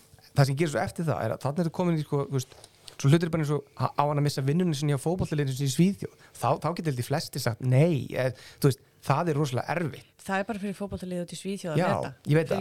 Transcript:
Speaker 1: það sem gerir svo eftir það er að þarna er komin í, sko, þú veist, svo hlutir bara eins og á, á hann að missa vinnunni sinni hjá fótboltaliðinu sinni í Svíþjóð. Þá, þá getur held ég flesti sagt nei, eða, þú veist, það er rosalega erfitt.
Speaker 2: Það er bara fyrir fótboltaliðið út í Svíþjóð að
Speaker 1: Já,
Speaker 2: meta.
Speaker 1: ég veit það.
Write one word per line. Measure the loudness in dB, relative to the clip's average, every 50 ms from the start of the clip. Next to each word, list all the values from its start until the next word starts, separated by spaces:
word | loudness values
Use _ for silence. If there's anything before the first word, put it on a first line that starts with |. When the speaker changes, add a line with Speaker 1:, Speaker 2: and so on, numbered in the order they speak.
| -20 _ -20 -20 -20 -4 _
Speaker 1:
það | 4 4
sem | 4 4
gerir | 0 0 0
svo | 0 -2
eftir | -2 -2 -4 -2 -2
það | 0 0 0 -2
er | -4
að | -4 -2
þarna | -4 -4 -2 0 -2
er | -2
komin | -2 0 0 0 2 0
í, | 0
sko, | -2 -2 -2 -2
þú | 0
veist, | -2 -4 -4 -4 -12 -20 -20 -20 _ _ -20 -20 -14 0
svo | 4 6
hlutir | 6 6 4 2
bara | 0 -2 -2
eins | -2
og | -2 -4 -4 -8 _ -4
á, | -4 -2 0 0
á | 0 2
hann | 2 2
að | 0
missa | 0 0 0
vinnunni | 0 0 2 2 2 0 0
sinni | 0 0 0 0
hjá | 0 0
fótboltaliðinu | -2 -2 -2 -2 -2 0 0 0 -2
sinni | -2 0 -2 0
í | 4
Svíþjóð. | 4 4 4 4 0 -8 -12 -14 _ -20 -20 _
Þá, | -2 0 0 0 0
þá | 0 -4 -4
getur | -2 -4 -4
held | -2 -2
ég | -2 -2
flesti | -2 -4 -4 -6 -8 -4
sagt | -2 -2 -4 -2
nei, | 0 4 6 6 6 6 4 0 -2 -4
eða, | -4 -2 -2 -2 -4 -6 -14 -20 -8 2
þú | 2 2
veist, | 2 2 -6 _ _ _ -2
það | 0 0 2 2 0
er | 0
rosalega | 0 0 0 0 -4 -2 -2 -2
erfitt. | -2 -2 -4 -6 -8 -16 -20 _ -16
Speaker 2:
Það | -8 -4 -2 -2
er | -2
bara | -4 -6 -6
fyrir | -6 -6 -6 -6
fótboltaliðið | -8 -8 -8 -8 -8 -6 -6 -6 -6
út | -8 -10
í | -10
Svíþjóð | -8 -8 -8 -6 -6 -2 0
að | 0
Speaker 1:
Já, | 2 2
Speaker 2:
meta. | 0 0 -2 -6 -8 -10 _
Speaker 1:
ég | 2 2
veit | 2 4 2
það. | -2 -4